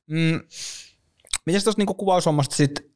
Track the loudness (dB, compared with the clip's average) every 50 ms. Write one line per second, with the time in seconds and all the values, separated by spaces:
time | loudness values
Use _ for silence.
0 | _ -6 -2 0 0 0 0 -2 -6 -12 -16 -14 -12 -12 -12 -14 -18 -20 _ _
1 | _ _ _ _ _ -8 -8 -6 -2 0 0 2 2 0 0 0 0 -2 -2 -2
2 | 0 2 2 2 2 2 2 2 0 0 2 2 2 2 0 -4 -10 _ _